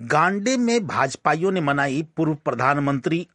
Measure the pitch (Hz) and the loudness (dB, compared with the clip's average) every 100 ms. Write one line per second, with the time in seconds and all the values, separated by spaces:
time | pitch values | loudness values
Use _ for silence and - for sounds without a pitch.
0 | 117 147 175 202 208 262 240 233 170 110 | -2 0 2 0 -2 0 0 0 0 -2
1 | 131 - - 156 185 190 147 143 143 135 | -2 0 -2 0 0 0 0 0 0 -2
2 | 160 - 160 151 - 123 127 143 139 139 | -4 -2 -2 0 -4 0 2 2 2 0
3 | 160 165 175 | 0 -2 -4